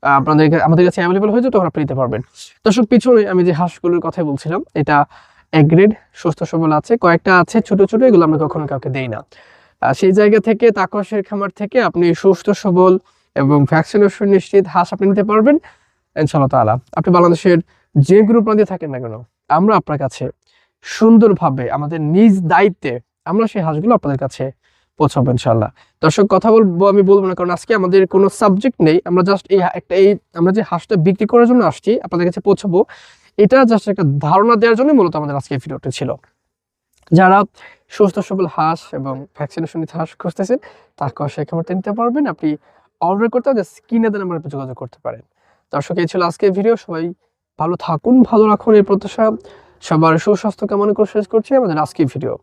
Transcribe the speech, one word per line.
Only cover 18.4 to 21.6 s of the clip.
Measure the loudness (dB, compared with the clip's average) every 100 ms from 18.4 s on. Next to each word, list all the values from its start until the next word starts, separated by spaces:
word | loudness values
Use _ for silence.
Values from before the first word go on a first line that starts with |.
প্রান্তে | 2 0
থাকেন | 0 -4 -10
না | -10
কেন, | -10 -12 -18 _ _
আমরা | 0 2 0
আপনার | 0 -6
কাছে | -6 -6 -12 -12 _ _ _ _
সুন্দরভাবে | -18 0 4 6 6 2 -2 -2